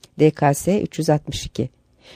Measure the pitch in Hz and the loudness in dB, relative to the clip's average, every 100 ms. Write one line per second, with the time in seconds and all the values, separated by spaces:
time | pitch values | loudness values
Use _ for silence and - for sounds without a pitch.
0 | - - 151 - 151 147 - 208 - - | -14 2 2 4 0 0 0 -2 -2 -4
1 | 160 151 - - - - 120 - _ _ | 0 0 -2 -10 -8 -6 -8 -10 _ _
2 | - | -20